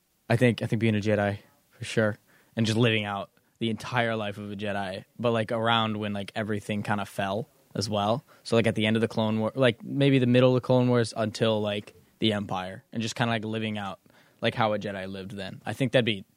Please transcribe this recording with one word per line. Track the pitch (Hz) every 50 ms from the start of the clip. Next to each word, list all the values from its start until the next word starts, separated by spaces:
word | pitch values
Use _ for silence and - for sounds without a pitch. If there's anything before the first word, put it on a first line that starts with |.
| _ _ _ _ _ -
I | 120
think, | 110 127 123 107 - 117
I |
think | 113 123 107
being | 110 113 107
a | 104
Jedi | 98 107 107 104 101 101 104 - - _ _ _ _ _
for | _ _ 113
sure, | - - 117 110 107 107 - _ _ _ _ _ _ _
and | 117 117
just | 104 110 110
living | 123 117 110 110 104
out | 101 101 98 92 - _ _ _ _ _ _
the | 117 113
entire | 110 107 - - 123 123 117 113 113
life | 110 104 104 98 101
of | 104 101 104
a |
Jedi, | 98 107 104 98 101 98 92 95 98 - _ _ -
but, | 113 120
like, | 117 113 110 -
around | 120 113 113 113 117 113 110 110 107
when, | 104 107 104 101
like, | 101 101 - -
everything | 110 110 104 110 101 - - 107 104 98
kinda | - 107 101 98
fell | - - - 101 98 98 110 139 - _ _ _ _ _
as | - 95 -
well. | 104 101 101 104 117 139 - _ - _ _
So, | - 113
like, | 113 104
at | 113 104
the | 110 107
end | 110 113
of | 113
the | 117 113
Clone | - 117 110 107 110 110
War, | 110 110 -
like, | 135 131 123 107 - -
maybe | 120 131 139 139 139 135 135
the | 123
middle | 120 123 127 127 127
of | 127
the | 127 -
Clone | - 127 127 123 123
Wars | 123 120 117 - -
until, | 113 110 107 - - 120 113 110 107 107
like, | 104 101 107 107 - - - _ _ _ _
the | - 113 104
Empire, | 104 104 95 98 92 92 92 95 117 - _ -
and | 113 110
just | 113 -
kinda, | - 127 117
like, | 117 113 104
living | 110 110 110 110 110 107 104
out | 101 98 92 - _ _ _ _ _ _ _ _
like, | - 117 -
how | - 113 110 107
a | 104
Jedi | 101 104 98 98 95 95
lived | 98 95 95 95 -
then. | 98 98 98 - - -
I | - 107
think | - 139 117 -
that'd | 131 117
be | 117 107 95 101 - _